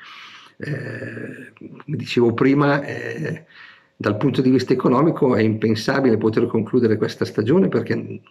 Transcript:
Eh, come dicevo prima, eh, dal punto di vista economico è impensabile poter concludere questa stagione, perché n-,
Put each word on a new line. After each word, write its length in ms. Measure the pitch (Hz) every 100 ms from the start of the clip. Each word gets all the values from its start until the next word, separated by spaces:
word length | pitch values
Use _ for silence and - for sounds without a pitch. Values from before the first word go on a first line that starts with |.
| - - - - - _
Eh, 920 | - 151 120 113 - - - - - -
come 400 | - - - 151
dicevo 380 | - - 120
prima, 500 | 110 135 139 143 139
eh, 600 | - - 120 - 160 - - - - - _ _
dal 200 | 110 107
punto 240 | 143 117
di 100 | 131
vista 220 | 127 -
economico 640 | 127 160 123 160 156 135
è 80 | 110
impensabile 720 | 110 110 113 110 - 139 135 110
poter 300 | 110 110 117
concludere 500 | 113 110 127 113 104
questa 300 | 110 - -
stagione, 420 | - 107 175 190
perché 260 | 113 107
n-, 260 | 110 - - -